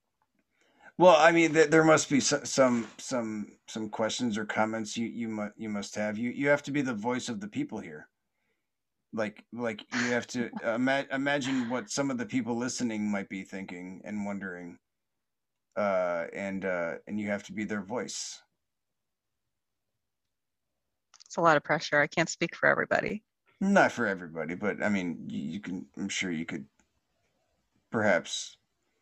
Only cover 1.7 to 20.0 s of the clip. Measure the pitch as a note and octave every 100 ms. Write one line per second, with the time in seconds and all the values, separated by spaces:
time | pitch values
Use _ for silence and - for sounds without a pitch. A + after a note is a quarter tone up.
1.7 | D#3+ D#3+ D3+ - C#3 - D3 - - C3
2.7 | A#2+ G#2+ - - B2+ A2 G#2+ G#2 - -
3.7 | A2+ A2 - A2 - B2 G#2+ G#2+ - A2
4.7 | A2 G#2+ A#2 A2+ A2+ A2+ G#2+ G#2 - A2+
5.7 | G#2 G2+ G#2+ G#2+ G#2+ A#2+ C3+ C#3 C#3+ C#3+
6.7 | C#3+ C3 G#2+ A#2 B2 B2 G#2 G#2 B2+ D3
7.7 | A2 F#2 D2+ - _ _ _ _ _ _
8.7 | _ _ _ _ A2 G#2+ - - A#2 A#2+
9.7 | G#2 - B2 A#2+ A#2+ A#2 B2 A2+ - A2+
10.7 | A#2 C3 C#3 C#3 C3+ C#3 D3 C3 C3 A#2
11.7 | B2 G#2 C#3+ C#3 B2 G#2+ B2+ A2+ A#2 B2
12.7 | A#2+ B2 G#2+ G#2 G2+ F#2+ F#2+ F#2 F#2+ F#2+
13.7 | F2+ F2+ F#2 G#2 G#2 G2+ G2+ G2 F2+ F2
14.7 | E2+ _ _ _ _ _ _ _ _ _
15.7 | A2+ G#2 F#2 F2+ E2+ - E2 G2 F#2+ F#2+
16.7 | F2+ E2 C#2 - G#2 G#2 G2+ - F#2+ A2
17.7 | G#2 F#2+ A#2+ - - - - _ _ _
18.7 | _ _ _ _ _ _ _ _ _ _
19.7 | _ _ _